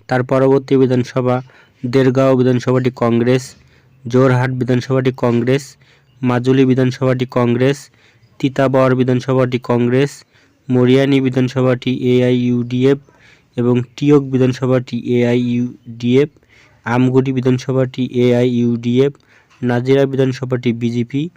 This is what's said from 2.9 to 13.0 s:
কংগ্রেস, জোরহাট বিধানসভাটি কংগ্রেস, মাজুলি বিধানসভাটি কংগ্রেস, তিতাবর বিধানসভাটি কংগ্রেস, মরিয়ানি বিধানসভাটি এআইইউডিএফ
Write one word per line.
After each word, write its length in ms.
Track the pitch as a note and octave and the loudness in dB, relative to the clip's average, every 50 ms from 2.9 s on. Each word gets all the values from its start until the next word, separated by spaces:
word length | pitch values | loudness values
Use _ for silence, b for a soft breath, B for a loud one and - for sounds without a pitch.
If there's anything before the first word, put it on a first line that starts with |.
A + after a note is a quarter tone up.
| - | -2
কংগ্রেস, 480 | - A#2+ A#2 A#2 A#2 A#2 B2 B2+ C3 B2+ - - b b b b b b b b _ - | -2 0 0 2 2 2 2 0 0 -2 -8 -16 b b b b b b b b _ -8
জোরহাট 460 | A#2+ A#2+ B2+ C3 C3 B2+ B2 B2+ C3 | -2 2 2 4 4 2 2 0 -2
বিধানসভাটি 640 | B2+ B2+ A#2+ B2 B2+ B2 - - C3 C3 C3 C3 B2+ | -4 -4 -2 -2 -2 -2 -2 -2 -2 -2 0 -2 -2
কংগ্রেস, 480 | - B2+ A#2+ A#2 A#2+ A#2 B2+ C3 C#3 - - - b b b b b b b b _ | 0 0 0 0 0 0 0 -2 -2 -4 -8 -18 b b b b b b b b _
মাজুলি 420 | B2+ B2 B2 B2 B2 C3 C3 C3+ C3+ | -2 -2 -2 0 0 2 2 2 4
বিধানসভাটি 640 | C3 B2+ C3 C3 B2+ B2 - C3 C3 B2+ B2+ B2+ B2 | 2 2 2 0 0 -2 -2 -2 0 0 -2 -4 -4
কংগ্রেস, 480 | - C3 A#2+ A#2+ A#2+ A#2+ B2+ C#3 C#3 - - - b b b b b b b b _ - | -2 0 0 0 0 0 0 0 0 -4 -8 -18 b b b b b b b b _ -6
তিতাবর 500 | - C3+ B2+ C3+ C3+ C3 C3 C3 C3 C3 B2+ | -4 -4 0 0 0 2 2 2 2 2 2
বিধানসভাটি 640 | B2+ B2 C3 B2+ B2 - - C3 C3 B2+ B2+ B2+ B2 | 0 0 0 0 -2 -2 -2 0 0 0 0 -2 -4
কংগ্রেস, 480 | - - A#2+ A#2+ A#2+ A#2+ B2 C3 C#3+ C#3 - - - b b b b b b b _ - | -2 -2 0 0 0 0 0 0 0 -2 -4 -12 -20 b b b b b b b _ -2
মরিয়ানি 500 | B2+ B2 B2+ B2 B2+ C3+ C#3 C#3 C#3 C3+ | 0 2 4 4 4 2 2 2 2 0
বিধানসভাটি 680 | C3+ C3 B2+ C3 B2+ B2+ - C3 B2+ B2+ B2 B2+ - B2+ C3 C#3+ C3+ B2 | 0 0 0 0 -2 -2 -2 -2 0 0 0 -2 -2 -6 -6 -2 0 0
এআইইউডিএফ 840 | B2 B2 B2 B2 B2+ B2 B2 B2 B2 B2 A#2+ A#2+ B2+ B2 B2+ C3+ C#3+ C#3+ | 2 2 2 2 0 0 0 -2 -2 -2 -4 -4 -2 0 2 2 0 0